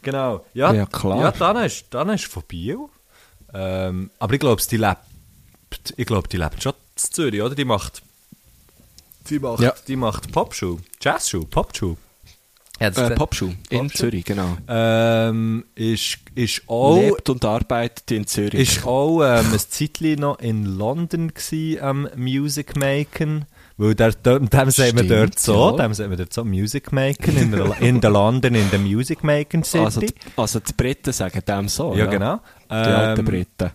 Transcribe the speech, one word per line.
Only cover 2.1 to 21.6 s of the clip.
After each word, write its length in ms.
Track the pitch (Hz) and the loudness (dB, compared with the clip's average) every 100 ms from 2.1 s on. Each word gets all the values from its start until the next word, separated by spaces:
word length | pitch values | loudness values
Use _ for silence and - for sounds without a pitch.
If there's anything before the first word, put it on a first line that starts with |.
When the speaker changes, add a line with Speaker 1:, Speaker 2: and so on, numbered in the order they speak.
Speaker 1:
ist 160 | 214 - | -2 -6
von 160 | - 78 | -14 -12
Biel. 300 | 87 90 202 285 _ _ _ _ _ - | -8 -6 -8 -10 _ _ _ _ _ -18
Ähm, 560 | 98 95 95 92 92 92 _ | -10 -6 -4 -4 -4 -8 _
aber 160 | 110 | -2
ich 60 | 135 | 0
glaub, 180 | 143 110 | 2 0
die 180 | - 117 | 0 0
lebt, 220 | 107 92 _ - _ _ _ _ _ - - - | 0 -2 _ -20 _ _ _ _ _ -16 -14 -8
ich 100 | 117 | -2
glaub, 220 | 107 - | -2 -2
die 80 | 92 | -4
lebt 260 | 80 - | -4 -4
schon 100 | 131 | -6
in 400 | - _ - - | -8 _ -8 -8
Zürich, 280 | - 156 104 | -2 -2 0
oder? 140 | 110 | -2
Die 100 | 143 | -2
macht, 380 | 131 107 71 - _ _ _ - _ _ _ _ _ - _ _ - | 0 0 -2 -14 _ _ _ -20 _ _ _ _ _ -20 _ _ -6
die 80 | 147 | -4
macht, 220 | 135 113 | -4 0
Speaker 2:
Ja. 120 | 120 - - | 0 0 -6
Speaker 1:
die 100 | 135 | -4
macht 340 | 120 101 - | -2 -4 -4
Popschule, 500 | - 190 - 95 87 90 - | -2 -2 -4 -6 -6 -10 -6
Jazzschule, 460 | 135 156 - 98 78 | -4 -2 -4 -6 -4
Popschule. 500 | - 139 - 95 82 _ _ - - _ _ _ - | -4 -4 -4 -6 -6 _ _ -20 -20 _ _ _ -4
Ja, 100 | 107 | -2
das 80 | 95 | 0
Speaker 2:
Äh, 140 | 120 | 0
Speaker 1:
ist 60 | 117 | 0
Speaker 2:
Popschule 380 | 151 - 92 90 - | -2 -2 -6 -6 -4
in 80 | 123 | -4
Speaker 1:
Popschule. 300 | 143 - 120 | -4 -2 -2
Speaker 2:
Zürich, 140 | 107 | -2
genau. 320 | 85 101 90 87 - | -4 -2 -2 -4 -4
Speaker 1:
Ähm, 960 | 113 113 113 113 113 113 113 113 113 - | -2 2 2 2 2 0 0 0 -2 -6
ist, 440 | - 113 110 - - - - | -6 -2 -2 -4 -8 -12 -4
ist 260 | 117 - - | -2 -2 -4
auch 280 | 117 135 165 | 0 6 6
Speaker 2:
Lebt 320 | 208 196 - | 6 2 0
und 160 | 127 | -2
arbeitet 640 | 117 110 - 120 120 - - | 0 0 -2 -2 -2 -6 -4
in 120 | 110 | -4
Zürich. 520 | 104 - 104 143 131 - | -2 -2 -2 0 2 0
Speaker 1:
Ist 100 | - | 0
auch, 340 | 127 147 165 | 0 2 4
ähm, 260 | 147 120 113 | 4 4 4
ein 60 | 110 | 0
Zeitchen 640 | - - 151 - 160 151 | -2 -4 -6 -2 -2 0
noch 180 | 143 135 | -2 -4
in 260 | 120 110 101 95 | -4 -2 -2 -2
London 560 | 104 147 170 170 165 | -2 -2 -4 -4 -6
gsi 460 | - - 156 | -6 -8 -4